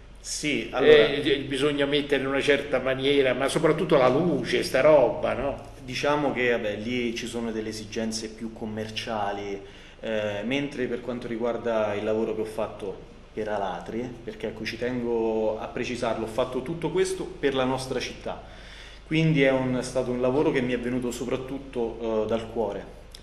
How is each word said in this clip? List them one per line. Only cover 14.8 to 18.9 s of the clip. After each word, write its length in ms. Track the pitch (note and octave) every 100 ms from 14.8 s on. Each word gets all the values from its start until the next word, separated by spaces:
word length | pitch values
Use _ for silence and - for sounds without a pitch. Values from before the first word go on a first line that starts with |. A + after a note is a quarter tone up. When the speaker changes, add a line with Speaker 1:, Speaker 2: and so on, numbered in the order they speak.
| A#2+ B2+ A#2+ A#2 A2+ A2 G#2+ G#2+
Speaker 1:
a 60 | A2
precisarlo, 580 | - B2 A#2+ A#2+ A2
ho 40 | A2
fatto 340 | A#2+ B2+ C3
tutto 280 | B2+ E3 D#3
questo 320 | E3 F#3 -
per 320 | F3 - C#3
la 100 | C3
nostra 360 | B2+ C3 - B2
città, 420 | A#2 - A2 F2+ - - - - -